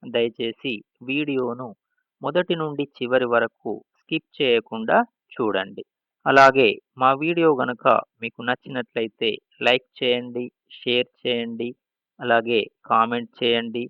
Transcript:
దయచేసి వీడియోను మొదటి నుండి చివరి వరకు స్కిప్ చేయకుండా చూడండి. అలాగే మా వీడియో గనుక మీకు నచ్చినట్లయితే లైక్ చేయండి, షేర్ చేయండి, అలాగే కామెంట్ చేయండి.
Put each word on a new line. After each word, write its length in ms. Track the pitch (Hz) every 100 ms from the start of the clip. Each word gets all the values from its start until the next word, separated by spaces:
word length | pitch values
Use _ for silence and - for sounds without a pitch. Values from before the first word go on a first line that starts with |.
దయచేసి 680 | - 120 117 110 117 113 139 107 _ _
వీడియోను 640 | 123 139 147 135 127 120 127 101 _ _ _ _
మొదటి 340 | 139 160 180 170
నుండి 280 | 156 143 143 -
చివరి 300 | 123 127 123
వరకు 380 | 117 117 _ 123 107 _ _
స్కిప్ 300 | _ 160 _ -
చేయకుండా 560 | 139 117 110 113 113 175 240 _ _ -
చూడండి. 480 | 113 95 95 98 - _ _ _ -
అలాగే 420 | 139 135 135 120 - _ -
మా 120 | 127
వీడియో 360 | 135 156 170 165 139
గనుక 320 | 127 120 135 113 - _
మీకు 200 | 117 -
నచ్చినట్లయితే 920 | 120 127 - 135 120 - 113 _ 117 104 _ _
లైక్ 260 | 120 123 _ -
చేయండి, 460 | 127 123 123 120 123 _ _
షేర్ 380 | - - 123 123 _
చేయండి, 480 | 135 120 117 113 120 123 _ _ _ _
అలాగే 400 | 127 117 117 117 - _ -
కామెంట్ 460 | 117 113 120 117 -
చేయండి. 440 | 123 117 117 117 120